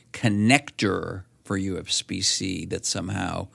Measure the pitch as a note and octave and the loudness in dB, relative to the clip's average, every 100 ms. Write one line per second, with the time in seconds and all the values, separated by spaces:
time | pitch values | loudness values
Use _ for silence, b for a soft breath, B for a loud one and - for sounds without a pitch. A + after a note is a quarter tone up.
0 | b - A#2 G#2 G#2+ C#3 - - G#2 F#2 | b -2 2 4 6 6 4 -2 0 0
1 | E2 F#2+ - _ - G2 F#2+ F2 - - | -4 -8 -12 _ -4 -2 -2 -4 -2 -4
2 | - F#2+ F#2+ - F#2+ F2+ E2 F#2 - G2+ | -2 -2 0 0 0 -4 -4 -4 -2 -2
3 | F2 G2 F2+ E2+ F#2+ | -2 -2 -2 -4 -6